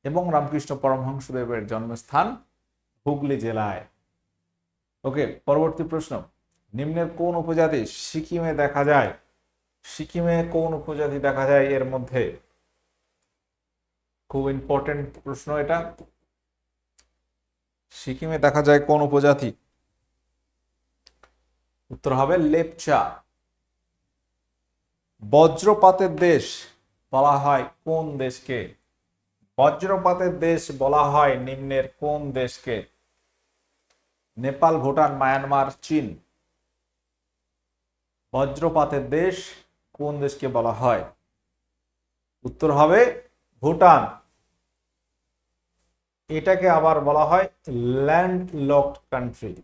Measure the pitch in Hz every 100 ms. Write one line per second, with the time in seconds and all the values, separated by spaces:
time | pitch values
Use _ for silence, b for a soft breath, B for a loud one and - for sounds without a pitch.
0 | 139 165 180 151 139 147 - 139 135 131
1 | 127 135 - 127 120 117 107 113 117 117
2 | - 143 202 254 _ _ _ _ _ _
3 | 143 143 143 131 113 110 104 90 - _
4 | _ _ _ _ _ _ _ _ _ _
5 | 135 139 131 - - 143 160 160 160 160
6 | 156 113 90 _ _ _ _ 110 147 165
7 | 165 - 175 170 165 160 160 147 107 -
8 | - 160 156 170 165 147 143 143 143 143
9 | 117 - _ _ _ _ _ _ - -
10 | 156 175 170 170 170 165 160 156 156 147
11 | 147 139 139 131 135 143 139 135 131 131
12 | 120 131 90 - _ _ _ _ _ _
13 | _ _ _ _ _ _ _ _ _ _
14 | _ _ _ 135 139 135 131 139 147 143
15 | 135 - 139 127 - 151 147 170 165 -
16 | - _ _ _ _ _ _ _ _ _
17 | _ _ _ _ _ _ _ _ _ -
18 | - 131 160 156 147 143 147 143 147 151
19 | 143 143 143 139 120 - _ _ _ _
20 | _ _ _ _ _ _ _ _ _ _
21 | _ _ _ _ _ _ _ _ _ 127
22 | 143 131 139 180 151 160 165 - - 131
23 | - - _ _ _ _ _ _ _ _
24 | _ _ _ _ _ _ _ _ _ _
25 | _ _ 104 147 160 - 202 208 190 190
26 | 190 156 175 151 - - - _ _ _
27 | _ 135 143 139 143 139 123 _ 160 160
28 | 160 139 127 123 - 123 87 - _ _
29 | _ _ _ _ _ - 143 151 190 190
30 | 180 180 180 - 165 165 - 139 135 147
31 | 143 147 143 127 127 135 135 135 131 _
32 | 147 147 147 135 123 - - 110 - _
33 | _ _ _ _ _ _ _ _ _ _
34 | _ _ _ - 131 - 165 160 131 139
35 | 151 135 135 135 139 139 135 - - 156
36 | 117 80 _ _ _ _ _ _ _ _
37 | _ _ _ _ _ _ _ _ _ _
38 | _ _ _ 127 135 - 170 160 143 139
39 | 123 151 180 185 - - _ _ _ -
40 | 147 147 139 - 131 117 117 107 123 107
41 | 80 _ _ _ _ _ _ _ _ _
42 | _ _ _ _ 123 - 160 143 151 196
43 | 247 - - _ _ _ 143 165 180 147
44 | - - _ _ _ _ _ _ _ _
45 | _ _ _ _ _ _ _ _ _ _
46 | _ _ - 156 190 185 185 160 160 151
47 | 143 151 156 180 185 _ - 120 123 131
48 | 139 165 185 180 180 156 139 143 143 -
49 | _ 127 123 - 107 87